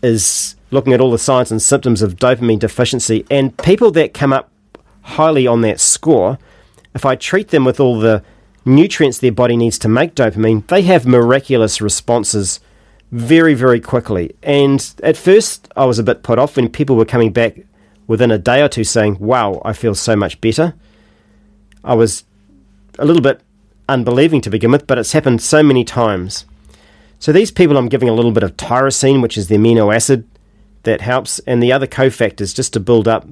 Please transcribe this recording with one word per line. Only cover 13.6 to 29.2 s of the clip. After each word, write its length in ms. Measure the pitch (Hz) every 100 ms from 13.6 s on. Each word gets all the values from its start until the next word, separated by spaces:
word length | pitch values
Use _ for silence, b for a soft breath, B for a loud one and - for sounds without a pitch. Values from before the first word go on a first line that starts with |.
| 127 120
quickly. 560 | - 123 - 98 87 -
And 500 | - 143 139 135 - -
at 120 | 135 160
first, 520 | - 202 220 - _ -
I 80 |
was 160 | 131 113
a 20 |
bit 220 | 107 -
put 160 | - 117
off 160 | 139 -
when 120 | 117
people 280 | - 143 123
were 80 |
coming 280 | 113 127 113
back 260 | 98 117 - - b b b -
within 240 | 113 120
a 60 | 107
day 240 | 90 127
or 60 | 143
two 140 | -
saying, 360 | 107 117 107 95
"Wow, 420 | 104 127 107 92
I 100 | -
feel 200 | 107 117
so 220 | 98 - 107
much 240 | 98 -
better." 340 | 113 110 165 - b b b b b b b b _ _
I 100 | -
was 300 | 120 113 - _ _ _ _ _ _ _ -
a 60 |
little 180 | 147 170
bit 200 | 135 - _ _ _ _ -
unbelieving 520 | 135 120 123 160 156
to 100 | 107
begin 220 | 104 117
with, 160 | 139 -
but 100 | 123
it's 140 | 107
happened 280 | 156 135 117
so 220 | - 151
many 220 | 151 131
times. 600 | 117 - 113 98 90 - - _ _ b b b b b
So 120 | -
these 180 | 156 214
people, 280 | - 175 139
I'm 100 | 123
giving 200 | 127 123
a 60 |
little 180 | 113 120
bit 100 | 110
of 140 | 98 -
tyrosine, 680 | - 123 135 - 135 139